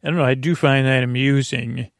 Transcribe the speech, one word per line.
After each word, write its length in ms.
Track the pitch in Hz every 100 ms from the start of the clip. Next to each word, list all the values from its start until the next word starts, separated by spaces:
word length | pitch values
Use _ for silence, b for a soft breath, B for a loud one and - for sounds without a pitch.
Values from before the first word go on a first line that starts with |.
I 40 | 147
don't 100 | 170
know, 80 |
I 100 | 131
do 200 | 131 143
find 320 | 170 147 135 131
that 180 | 131
amusing 840 | 123 123 135 139 131 123 117 117 117